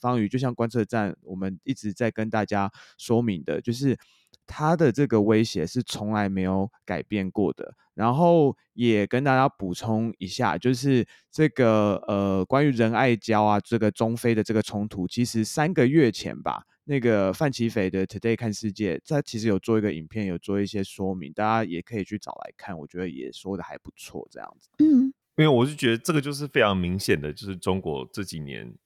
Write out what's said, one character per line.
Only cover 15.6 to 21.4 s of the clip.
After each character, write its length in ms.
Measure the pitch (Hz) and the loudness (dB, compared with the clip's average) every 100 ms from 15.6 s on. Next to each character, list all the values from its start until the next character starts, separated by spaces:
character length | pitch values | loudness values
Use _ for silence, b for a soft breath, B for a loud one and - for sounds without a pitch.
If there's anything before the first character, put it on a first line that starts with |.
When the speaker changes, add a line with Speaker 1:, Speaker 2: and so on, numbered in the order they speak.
| 156 | 0
Speaker 1:
个 140 | 165 123 | 2 4
月 240 | 160 123 | 6 4
前 260 | - - - | 2 -8 -8
吧， 220 | - 50 - _ - | -6 -8 -12 _ -4
那 120 | 139 | 0
个 340 | 117 107 95 | 2 2 2
范 200 | 95 147 | 0 -2
琪 160 | - 117 | 0 -2
斐 200 | 110 95 | 0 0
的 160 | 95 | 0
《Today 300 | 95 95 113 113 | -4 -2 -2 -2
看 160 | 117 | -2
世 200 | 101 110 | -4 -6
界》， 280 | 95 101 76 - | -4 -4 -4 -4
他 160 | 156 | -4
其 160 | - 110 | -4 -4
实 80 | 110 | 0
有 140 | 95 | 0
做 180 | - 110 | 2 0
一 20 | |
个 120 | 101 | 0
影 160 | 80 80 | -4 -8
片， 180 | 110 98 | -6 -6
有 100 | 87 | -6
做 220 | - 98 | -4 -4
一 60 | 101 | -2
些 160 | 101 | -4
说 320 | 98 - 95 | -8 -6 -6
明， 180 | 92 73 | -6 -10
大 120 | 82 | -4